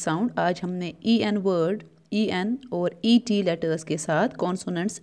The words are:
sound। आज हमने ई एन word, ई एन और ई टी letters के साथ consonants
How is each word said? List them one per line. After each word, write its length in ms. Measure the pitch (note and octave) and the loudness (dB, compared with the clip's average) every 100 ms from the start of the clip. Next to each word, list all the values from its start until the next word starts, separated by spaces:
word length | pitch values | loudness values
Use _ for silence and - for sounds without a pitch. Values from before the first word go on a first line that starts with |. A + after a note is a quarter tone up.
sound। 360 | - D#3+ A#3+ - | -2 0 0 0
आज 220 | E3+ F3+ | 0 0
हमने 300 | F3+ F3+ F3 - - | -4 -4 -6 -4 2
ई 120 | A3+ G#3+ | 2 2
एन 80 | G#3 F#3+ | 0 2
word, 340 | F3+ E3 G#3+ - _ - | 2 2 -2 -8 _ -6
ई 120 | G#3 A3 F#3 | -2 0 0
एन 160 | G3+ B3+ - | -2 -4 -4
और 260 | F3 F3 - A3 | -2 -2 0 4
ई 120 | A#3 A3+ | 4 4
टी 140 | G3+ F#3 | 2 2
letters 360 | E3+ E3 D#3+ - | 0 0 -2 -2
के 100 | D#3 | -4
साथ 320 | - D#3 B3 - | 0 2 0 0
consonants 560 | F3 F#3 - F3 F#3+ - | -2 -2 -4 -2 -4 -6